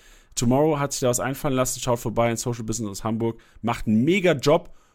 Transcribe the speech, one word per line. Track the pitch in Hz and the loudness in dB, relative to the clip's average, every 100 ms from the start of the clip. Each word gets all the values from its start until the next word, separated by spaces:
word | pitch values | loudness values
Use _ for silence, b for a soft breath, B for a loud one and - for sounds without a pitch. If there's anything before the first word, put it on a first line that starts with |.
| b b b | b b b
Tomorrow | - 120 139 156 143 | -2 2 4 4 2
hat | 143 | -2
sich | - | 0
da | 127 | 0
was | 120 | 0
einfallen | 123 139 147 127 | -2 -4 -2 0
lassen. | 127 - | -2 -2
Schaut | 127 117 | -2 -2
vorbei | 120 110 117 | -2 0 0
in | 113 | 0
Social | 127 117 113 | -4 -6 -6
Business | 110 104 | -6 -6
aus | 98 113 | -6 -4
Hamburg. | 113 117 - b b | -2 -2 -6 b b
Macht | 110 117 - | -4 -2 2
einen | 110 | 2
mega | 135 202 175 | 4 4 2
Job. | 135 143 170 - b b | 2 2 2 0 b b